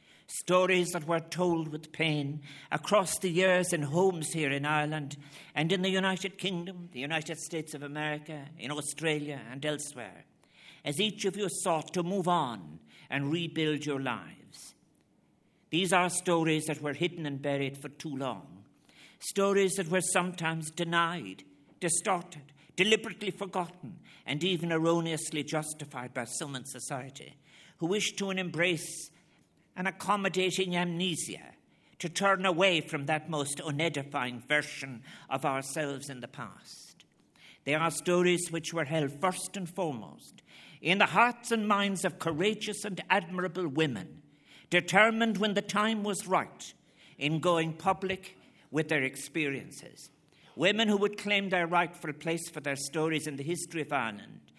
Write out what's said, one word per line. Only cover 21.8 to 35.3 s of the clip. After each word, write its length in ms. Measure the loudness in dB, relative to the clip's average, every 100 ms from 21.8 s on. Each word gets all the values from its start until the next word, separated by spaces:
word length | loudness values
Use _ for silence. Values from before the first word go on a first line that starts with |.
distorted, 640 | 0 0 0 0 -2 -16 -20 -20 -6 2
deliberately 540 | 4 4 2 -6 -6
forgotten, 680 | -4 -4 -2 -4 -6 -16 -16 -20 -14 -6
and 180 | 0
even 260 | 2 2 2
erroneously 720 | 2 4 4 2 -2 -4 -4
justified 680 | -2 -2 -4 -8 -10 -10 -8
by 120 | -6 -6
some 280 | -6 -8
in 120 | -8 -10
society 680 | -12 -8 -8 -10 -14 -18 -20 _ -20 -20 -4
who 80 | 0
wish 260 | 0 0 -2
to 140 | -2
embrace 800 | -2 -2 2 2 2 -4 -10 -14 _ _ _ _ _ _ -6
an 100 | -4
accommodating 920 | -2 0 0 2 2 2 2 0 0
amnesia, 800 | 0 0 -2 -2 -6 -10 -14 -20 _ _ _ -10
to 80 | -6
turn 340 | 0 2 4
away 380 | 4 4 6 4
from 240 | 0 -4 0
that 240 | -2 -2
most 320 | -2 -2 -4
unedifying 800 | -4 0 0 -2 -4 -4 -4 -6 0
version 560 | 0 0 -6 -10 -12 -16 -18 -6